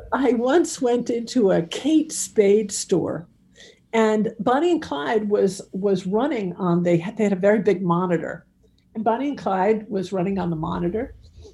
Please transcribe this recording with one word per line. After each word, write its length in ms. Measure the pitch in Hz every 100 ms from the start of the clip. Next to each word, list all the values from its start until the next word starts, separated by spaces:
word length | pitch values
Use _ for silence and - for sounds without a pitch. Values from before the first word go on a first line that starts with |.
| -
I 220 | 254 262
once 480 | 233 247 339 - -
went 300 | 247 240 240
into 400 | 233 226 262 190
a 100 | 175
Kate 500 | 165 - 277 311 311
Spade 600 | - - - 202 214 214
store, 560 | - - 175 - 165 170 _ _ - - - _
and 400 | 226 220 214 214 -
Bonnie 320 | 202 262 349
and 100 | 320
Clyde 480 | - - - 226 208
was, 320 | 208 196 - -
was 340 | 190 202 190 185
running 480 | 214 294 240 185 170
on, 260 | 185 175
they 160 | 175 170
had, 200 | 175 -
they 60 | 208
had 80 |
a 140 | 185 202
very 120 | 220
big 240 | 208 185
monitor, 640 | 180 170 185 170 - - - _ _ _ _ 226
and 80 |
Bonnie 260 | 226 233 285
and 80 | 269
Clyde 500 | 208 190 196 214 214
was 220 | 196 180
running 280 | 190 180 190
on 100 | 175
the 60 | 160
monitor. 580 | 170 180 175 214 277 - - - -